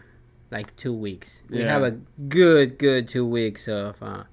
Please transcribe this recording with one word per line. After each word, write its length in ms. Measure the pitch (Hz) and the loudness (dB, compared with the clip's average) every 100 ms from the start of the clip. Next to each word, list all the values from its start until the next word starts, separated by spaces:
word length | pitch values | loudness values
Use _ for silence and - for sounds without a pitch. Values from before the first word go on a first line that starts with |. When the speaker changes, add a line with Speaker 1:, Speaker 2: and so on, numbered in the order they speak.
| - _ _ _ - | -20 _ _ _ -12
Speaker 1:
like, 240 | 113 104 - | -12 -12 -10
two 180 | 139 | -8
weeks. 480 | 113 107 95 - - - | -6 -6 -10 -14 -20 -10
We 100 | 120 | -4
Speaker 2:
Yeah. 100 | 113 | 0
Speaker 1:
have 140 | 147 | 0
a 80 | 131 113 - - 139 | 0 -4 -12 -12 -2
good, 480 | 156 180 156 135 127 | 4 6 8 4 2
good 300 | 139 131 117 | 2 2 0
two 180 | 127 120 | -2 -2
weeks 420 | 120 113 104 - | 0 -2 -4 -6
of, 340 | 107 101 104 | -6 -6 -10
uh, 220 | 104 98 98 | -12 -12 -14